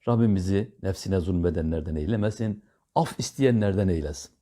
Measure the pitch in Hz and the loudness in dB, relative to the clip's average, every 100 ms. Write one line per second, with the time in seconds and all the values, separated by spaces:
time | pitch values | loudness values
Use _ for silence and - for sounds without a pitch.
0 | - 117 117 98 92 98 117 - 95 92 | 0 2 4 2 2 0 -2 -6 -6 -6
1 | - 95 85 90 87 82 80 80 78 78 | -2 -2 0 0 0 0 -2 -2 -4 -4
2 | 76 113 104 107 110 101 _ _ _ - | -2 -2 -2 -2 -4 -4 _ _ _ -4
3 | 160 - - - 135 117 104 98 98 82 | -4 -4 -10 2 4 4 2 2 2 2
4 | 73 71 - _ | -2 -8 -14 _